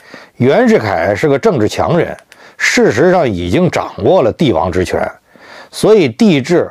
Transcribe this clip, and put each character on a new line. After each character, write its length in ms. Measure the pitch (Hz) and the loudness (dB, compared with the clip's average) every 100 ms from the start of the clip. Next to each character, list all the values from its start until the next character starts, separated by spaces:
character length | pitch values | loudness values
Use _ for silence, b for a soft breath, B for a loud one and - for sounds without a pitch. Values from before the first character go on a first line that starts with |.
| B B B B | B B B B
袁 280 | 123 175 247 | 0 2 2
世 120 | 214 | 2
凯 360 | 107 90 90 | 0 -2 -2
是 140 | 101 156 | 0 0
个 100 | 139 | 0
政 220 | 226 151 | 0 0
治 80 | 104 | -2
强 300 | - 82 165 | -2 -2 -2
人， 180 | 90 - - B B B | -2 -8 -18 B B B
事 340 | - - 202 | -2 0 0
实 220 | 110 175 | 2 2
上 180 | 180 139 | 2 0
已 200 | 90 87 | -2 -2
经 200 | 127 180 | 0 0
掌 220 | 120 - - | -2 -6 -4
握 200 | 107 185 | 0 2
了 100 | 120 | 0
帝 220 | - 143 | 0 0
王 180 | 82 90 | 0 -2
之 140 | 87 87 | -2 -4
权， 200 | - - - B B B B B | -4 -6 -10 B B B B B
所 240 | - 185 | -2 2
以 140 | 214 139 | 2 2
帝 320 | 113 220 131 | 2 2 2
制 300 | 127 170 98 | 0 -2 -2